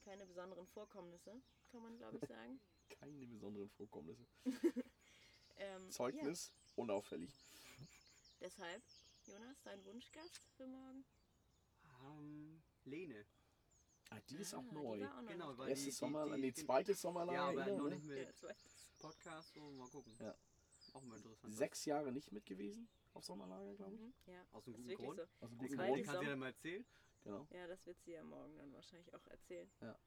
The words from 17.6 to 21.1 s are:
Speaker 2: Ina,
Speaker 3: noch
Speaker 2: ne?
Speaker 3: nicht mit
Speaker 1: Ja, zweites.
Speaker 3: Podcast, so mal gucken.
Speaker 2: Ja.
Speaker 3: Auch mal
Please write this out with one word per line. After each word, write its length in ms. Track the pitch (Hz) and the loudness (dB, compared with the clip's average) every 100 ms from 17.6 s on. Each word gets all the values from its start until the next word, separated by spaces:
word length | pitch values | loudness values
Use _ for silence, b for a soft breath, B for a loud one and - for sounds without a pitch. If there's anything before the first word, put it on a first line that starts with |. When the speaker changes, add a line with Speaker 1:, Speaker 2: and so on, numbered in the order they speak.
| 190 | 6
Speaker 2:
Ina, 100 | 196 | 6
Speaker 3:
noch 120 | 147 | 6
Speaker 2:
ne? 60 | 147 | 2
Speaker 3:
nicht 80 | |
mit 140 | 151 135 | 0 -2
Speaker 1:
Ja, 140 | - - | -2 -6
zweites. 560 | - - - - - - | -8 -8 -12 -18 -18 -10
Speaker 3:
Podcast, 520 | 156 160 175 160 160 | -10 -8 -8 -8 -8
so 60 | 151 147 | -10 -8
mal 160 | 139 127 | -6 -6
gucken. 280 | 143 117 110 | -8 -8 -4
Speaker 2:
Ja. 180 | 110 - - - - - - | -4 -4 -12 -20 -20 -20 -12
Speaker 3:
Auch 100 | 135 | -10
mal 140 | 131 | -8